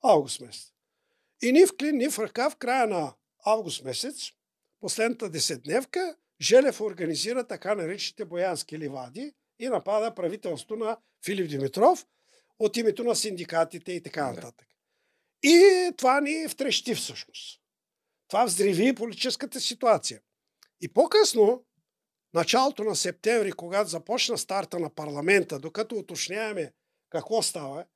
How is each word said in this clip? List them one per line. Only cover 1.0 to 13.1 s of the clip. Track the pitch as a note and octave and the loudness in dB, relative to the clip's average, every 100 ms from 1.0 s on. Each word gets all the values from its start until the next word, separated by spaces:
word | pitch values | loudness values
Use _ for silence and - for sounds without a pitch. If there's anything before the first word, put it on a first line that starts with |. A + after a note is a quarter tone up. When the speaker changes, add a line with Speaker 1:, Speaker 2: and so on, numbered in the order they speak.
| _ _ _ _ | _ _ _ _
Speaker 1:
И | A#3+ | 2
ни | C4+ F#4+ | 6 6
в | - | 4
клин, | D4 D4 | -2 0
ни | B3+ | -2
в | B3 | -2
ръка, | G#3+ - C4+ | -6 -2 -2
в | - | -2
края | A#3+ C4 A#3 | -2 0 0
на | F#3 D3 - _ _ | 0 -4 -8 _ _
август | - A3 F#3 - | 0 0 0 -10
месец, | C3 B2 B3 B3+ - _ _ _ _ _ | -8 -8 -8 -10 -14 _ _ _ _ _
последната | - - A3+ A#3+ G#3 | -8 -2 -2 -2 -6
десетдневка, | D#3+ - C#3 C#3 G3+ C4+ F4+ F4+ D4+ _ _ | -4 -4 -4 -2 -4 -2 -6 -6 -8 _ _
Желев | C#3+ B3 C#4 G#3 | 4 6 6 0
организира | G#3+ F3 E3 D3 F#3+ B3 A#3+ | -6 -4 -4 -4 -4 -4 -6
така | F#3 F#3+ | -8 -4
наречените | G#3 E3 G3 - - | -4 -4 -6 -10 -10
боянски | G3 F3 F#3 E3 - D#3 | -10 -4 -4 -4 -8 -10
ливади | D3 C3+ B2 D3+ C#4+ _ _ _ | -10 -10 -14 -12 -14 _ _ _
и | B3 | -4
напада | A3 - G#3 A3+ | -4 -2 -2 -2
правителството | A3 F3 G#3 - D#3 - A3 | -4 -6 -6 -8 -8 -8 -6
на | A3 A3+ _ _ | -6 -6 _ _
Филип | - G3 E3+ | -8 -4 -4
Димитров | C#3+ C3+ F#3 A#3+ F#4 - _ _ _ _ _ | -4 -4 4 4 4 -4 _ _ _ _ _
от | G#3+ G#3+ | -2 0
името | A3+ G#3 | 0 0
на | A#3+ | -2